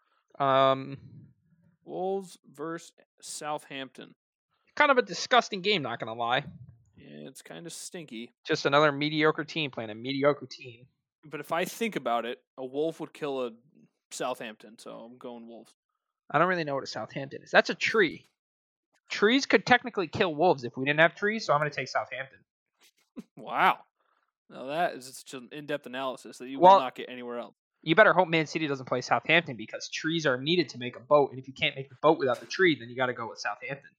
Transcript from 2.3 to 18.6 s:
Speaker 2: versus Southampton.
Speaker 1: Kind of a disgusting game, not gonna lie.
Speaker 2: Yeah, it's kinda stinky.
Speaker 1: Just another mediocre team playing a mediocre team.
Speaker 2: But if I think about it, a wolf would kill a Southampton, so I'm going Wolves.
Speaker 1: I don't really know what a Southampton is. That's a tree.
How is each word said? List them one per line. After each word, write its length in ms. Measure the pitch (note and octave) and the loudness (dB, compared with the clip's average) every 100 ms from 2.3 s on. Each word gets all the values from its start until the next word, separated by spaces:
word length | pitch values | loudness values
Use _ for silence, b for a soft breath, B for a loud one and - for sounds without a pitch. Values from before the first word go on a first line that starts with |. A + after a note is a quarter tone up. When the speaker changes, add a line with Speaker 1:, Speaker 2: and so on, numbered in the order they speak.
| - _ | -16 _
Speaker 2:
versus 380 | C3+ D#3+ E3 - _ _ _ | -12 -10 -10 -14 _ _ _
Southampton. 920 | - - D3+ D3 - C#3 C3 - - _ _ _ _ _ _ - | -16 -10 -8 -8 -8 -12 -12 -14 -20 _ _ _ _ _ _ 2
Speaker 1:
Kind 160 | D4 | 4
of 60 | B3+ | 4
a 20 | |
disgusting 600 | G3 E3+ - B3 - G3 | 0 -4 2 4 4 0
game, 200 | G3 G3 | 0 0
not 180 | B2 A#2 | -2 -6
gonna 140 | A2+ | -6
lie. 320 | A#2 A#2 C3+ - - - - _ _ | -4 0 0 -2 -10 -20 -20 _ _
Speaker 2:
Yeah, 320 | C#3+ D3 D3 | -20 -18 -18
it's 140 | C3+ | -18
kinda 280 | - E3 E3+ | -18 -16 -14
stinky. 640 | - - F#3 D3+ A2+ A#2+ _ - | -14 -12 -14 -12 -12 -14 _ -4
Speaker 1:
Just 200 | D#3 D3+ | -2 4
another 240 | C#3+ D3+ | 4 4
mediocre 520 | C#3 D3+ D#3 D#3 D3+ | 2 -2 2 2 2
team 280 | D3 E3 C#3+ | -4 -6 -6
playing 180 | B2 A2 | -6 -10
a 60 | G#2+ | -8
mediocre 500 | B2+ C#3 C#3+ C#3 B2+ | -6 2 2 2 -4
team. 400 | - C3 A#2 B2+ _ _ _ D3+ | -18 -20 -20 -20 _ _ _ -14
Speaker 2:
But 140 | D3+ | -12
if 100 | - | -6
I 140 | E3 F3+ | -4 -4
think 300 | - A#3 E3 | -4 -6 -4
about 300 | B2 A#2+ A#2 | -2 -2 -2
it, 140 | B2+ _ - | -8 _ -14
a 80 | C3 | -8
wolf 340 | C#3+ D#3+ D#3+ | -4 -4 -4
would 100 | D#3+ | -12
kill 320 | - D3 C3 B2 | -10 -6 -4 -6
a 60 | A2+ C#3 _ _ _ _ | -8 _ _ _ _ _
Southampton, 680 | - C3+ B2+ A#2+ G#2+ G#2+ A2+ | -8 -6 -6 -10 -16 -20 -20
so 120 | A2+ A2+ | -16 -16
I'm 180 | A#2 B2 | -16 -16
going 300 | B2+ A#2+ A#2 | -16 -16 -16
Wolves. 260 | A2+ A2 _ _ _ _ _ - | -20 -20 _ _ _ _ _ -2
Speaker 1:
I 60 | D3 | 2
don't 100 | F3+ | 2
really 160 | F3 | 0
know 120 | D3+ C#3 | -2 -4
what 80 | |
a 40 | - | -6
Southampton 540 | - A2 D3+ C#3 - | -8 -10 -10 -10 -12
is. 80 | - | 2
That's 220 | F#3 - | 4 4
a 40 | F#3+ | 0
tree. 540 | - A3+ D#3 D#2+ - _ _ _ | 0 2 2 0 -16 _ _ _